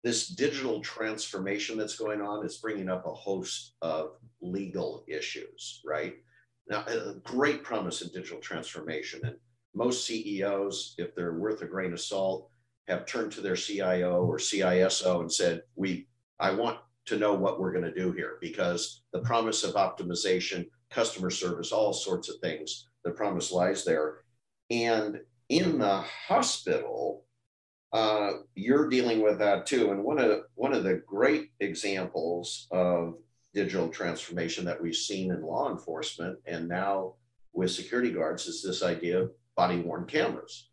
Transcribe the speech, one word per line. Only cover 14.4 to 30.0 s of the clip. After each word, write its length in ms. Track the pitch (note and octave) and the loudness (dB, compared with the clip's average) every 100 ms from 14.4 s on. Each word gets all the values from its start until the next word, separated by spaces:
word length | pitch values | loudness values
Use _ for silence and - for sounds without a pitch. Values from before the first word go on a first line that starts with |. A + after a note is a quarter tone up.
| - G2+ | 0 2
I 180 | F#2 F2+ | 4 6
S 220 | F#2+ - | 6 4
O 180 | F#2 F2 | 2 2
and 100 | E2 | 0
said, 320 | - F2 E2+ - - | 2 2 2 -6 -4
"We, 320 | F#2+ F2+ - _ _ _ | -2 -2 -6 _ _ _
I 120 | F#2+ | 0
want 260 | G2 A2+ A2+ - _ - | 2 0 -2 -12 _ -4
to 100 | G2+ | 2
know 160 | G#2 | 4
what 260 | G2 F#2+ F2 | 4 2 0
we're 140 | F#2 | 0
gonna 200 | F2+ E2+ | 0 -2
do 180 | E2+ F#2 | 0 -2
here," 260 | F2 D2+ - | -2 -6 -6
because 640 | E2+ G2+ F2+ F2 - - _ | -8 -2 0 0 -4 -8 _
the 100 | - | -4
promise 420 | A#2+ A#2 A2+ G#2+ | 2 2 2 0
of 100 | F#2 | 0
optimization, 920 | G2+ F#2 - F2+ E2+ G2 F#2 - F2+ F2 _ _ | 2 2 0 -4 0 2 2 2 -4 -8 _ _
customer 400 | - A2+ F#2+ F#2 | 0 0 0 -4
service, 400 | - F2+ E2+ E2 | -2 -2 -2 0
all 200 | G#2+ G#2 | 2 2
sorts 380 | - G2 F2+ - | 2 -2 -2 -2
of 60 | - | -4
things, 480 | - D#2 D#2 - - _ | -4 -4 -8 -10 -14 _
the 80 | F2 | -8
promise 400 | - G#2 F2+ - | -2 -2 0 0
lies 320 | F2+ F2+ - | 2 2 2
there. 360 | F2+ D#2+ D2+ - _ _ _ _ _ | 2 2 2 -4 _ _ _ _ _
And 500 | A#2 A#2 A2+ G#2+ G#2 - _ _ | 0 4 2 2 -6 -12 _ _
in 300 | D3+ F#3 D3 | 2 4 4
the 220 | G#2 G2 - - - | 4 2 0 -10 2
hospital, 1000 | A3+ B3 - - - - A1+ C#2+ - _ _ _ _ _ _ _ | 4 4 -2 0 0 0 -2 -2 -4 _ _ _ _ _ _ _
uh, 380 | A2+ A2 G#2+ G2+ F#2+ - | 2 4 4 2 -2 -8
you're 360 | - A2 C#3+ C#3 | -6 4 6 6
dealing 320 | B2+ A#2+ A2 | 4 4 6
with 180 | G#2+ G2+ | 6 6
that 260 | G#2 G2 - | 4 4 2
too. 260 | C3 G#2 | 4 4
And 120 | G2 | 2